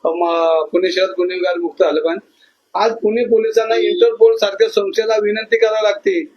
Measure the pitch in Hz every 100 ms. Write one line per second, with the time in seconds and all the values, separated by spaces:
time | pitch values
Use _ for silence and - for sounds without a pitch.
0 | 165 170 170 170 165 160 156 180 185 180
1 | 190 185 180 180 180 175 170 - 165 151
2 | 160 175 _ _ _ _ _ 185 220 226
3 | 208 226 226 226 220 226 220 233 - -
4 | 233 226 226 226 202 196 226 214 202 214
5 | 220 220 208 214 220 226 220 220 208 202
6 | 202 175 151